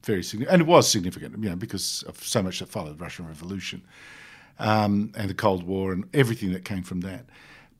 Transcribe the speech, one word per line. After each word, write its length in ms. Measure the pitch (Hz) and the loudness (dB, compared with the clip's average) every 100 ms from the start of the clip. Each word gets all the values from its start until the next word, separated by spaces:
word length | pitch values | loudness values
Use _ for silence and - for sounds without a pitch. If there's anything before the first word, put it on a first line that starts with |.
very 160 | - 98 | -2 -2
signi-, 260 | 90 107 139 | -2 -4 4
and 120 | 185 | 4
it 40 | 160 | 8
was 220 | 175 - | 8 8
significant, 540 | 110 90 - 80 - | 4 -2 -6 -10 -6
you 80 | 110 | -4
know, 60 | 87 | -4
because 480 | 110 95 - - | -6 -6 -6 -8
of 180 | - - | -10 -12
so 200 | - 120 | -2 0
much 180 | 92 90 | 0 -4
that 80 | 90 | -8
followed 300 | - 78 73 | -10 -10 -10
the 40 | |
Russian 240 | 80 - 82 | -12 -12 -12
Revolution, 560 | 76 87 98 - - - - - - - - - - | -12 -10 -8 -8 -12 -16 -20 -20 -20 -20 -20 -20 -4
um, 500 | 110 107 104 101 110 - | 2 4 4 2 0 -4
and 120 | 101 | -6
the 60 | |
Cold 300 | 95 107 92 | 0 2 2
War 280 | 87 95 95 | 0 -2 -2
and 120 | 92 107 | -2 0
everything 380 | 147 120 110 98 | 2 2 2 -2
that 120 | 92 | -4
came 200 | - 98 | -4 -8
from 160 | 90 90 | -6 -6
that. 240 | 95 90 - - - - - _ | -6 -10 -14 -20 -20 -20 -20 _